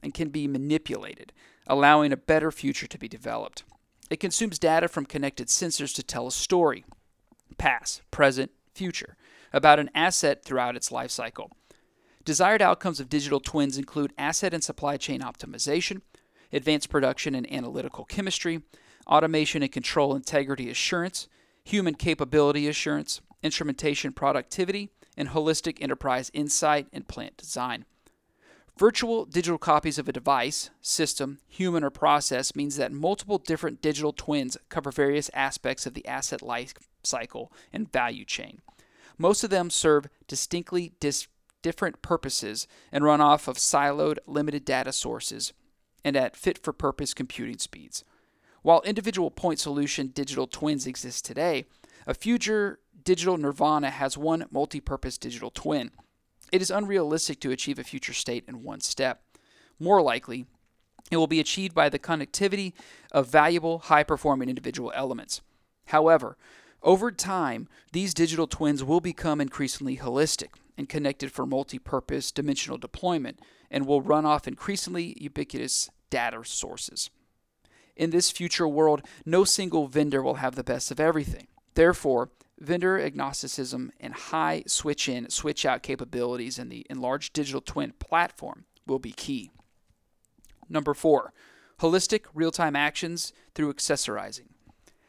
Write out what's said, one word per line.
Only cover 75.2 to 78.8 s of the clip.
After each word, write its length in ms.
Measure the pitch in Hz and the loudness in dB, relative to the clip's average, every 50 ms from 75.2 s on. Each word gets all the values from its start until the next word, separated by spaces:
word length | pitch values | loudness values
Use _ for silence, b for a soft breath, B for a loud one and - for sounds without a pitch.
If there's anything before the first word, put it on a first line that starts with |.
ubiquitous 680 | 147 143 - 147 143 - - 123 123 131 - - - - - _ _ _ | -12 -10 -8 -8 -8 -6 -6 -6 -4 -2 -2 -2 -4 -4 -8 _ _ _
data 300 | - 127 117 117 117 113 113 | -4 -2 -2 -2 -4 -6 -10
sources. 640 | - - - - - - - - - - - - - - _ _ _ _ _ _ _ _ _ b b b b b b b | -10 -8 -8 -8 -8 -10 -12 -12 -10 -8 -8 -8 -8 -10 _ _ _ _ _ _ _ _ _ b b b b b b b
In 140 | - 156 165 | -4 -2 0
this 200 | 160 175 180 - | 2 2 2 0
future 380 | - - 175 165 - - 175 156 | 0 -2 -4 -4 -2 0 0 2
world, 340 | 143 151 | 4 4